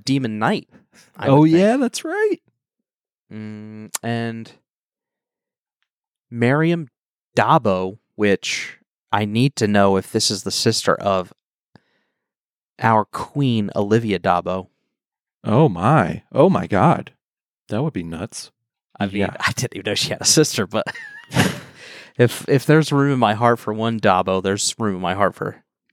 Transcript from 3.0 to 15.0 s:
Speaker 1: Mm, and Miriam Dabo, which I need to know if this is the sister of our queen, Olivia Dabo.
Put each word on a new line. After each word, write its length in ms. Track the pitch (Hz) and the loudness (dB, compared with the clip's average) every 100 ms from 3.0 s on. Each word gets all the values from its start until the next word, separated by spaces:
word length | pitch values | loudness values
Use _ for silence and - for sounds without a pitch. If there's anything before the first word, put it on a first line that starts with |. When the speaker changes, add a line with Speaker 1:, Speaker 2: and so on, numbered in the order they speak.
| _ _ _ | _ _ _
Speaker 1:
Mm, 580 | 107 107 107 107 107 107 - | -14 -12 -14 -16 -18 -12 -10
and 500 | 113 117 117 113 113 - _ _ _ _ _ _ _ _ _ _ _ _ _ _ _ _ _ | -6 -6 -6 -10 -16 -20 _ _ _ _ _ _ _ _ _ _ _ _ _ _ _ _ _
Miriam 580 | 120 117 143 160 170 147 _ _ _ _ - | -2 0 2 2 0 -4 _ _ _ _ -2
Dabo, 640 | 110 156 113 92 92 104 _ | 2 4 2 0 -2 -8 _
which 640 | - 104 95 - - - - _ _ - | -2 0 2 -2 -8 -10 -16 _ _ -4
I 140 | 104 | -2
need 320 | 104 110 139 - | 0 2 0 0
to 100 | 107 | 0
know 280 | 104 101 95 | 4 4 2
if 160 | - | 0
this 180 | 113 - | -4 -2
is 120 | 98 | -4
the 80 | 95 | -6
sister 440 | - 120 110 - | -2 0 0 0
of 380 | - 101 95 87 _ _ _ _ _ _ _ _ _ _ _ _ _ _ - | 0 0 -2 -4 _ _ _ _ _ _ _ _ _ _ _ _ _ _ -4
our 260 | 120 110 | 2 2
queen, 680 | 104 - - 143 135 113 101 - | 0 -8 -10 -2 0 0 -2 -2
Olivia 420 | 101 113 113 92 | 2 2 2 -2
Dabo. 500 | 95 87 90 92 92 _ _ _ | 0 0 0 -6 -8 _ _ _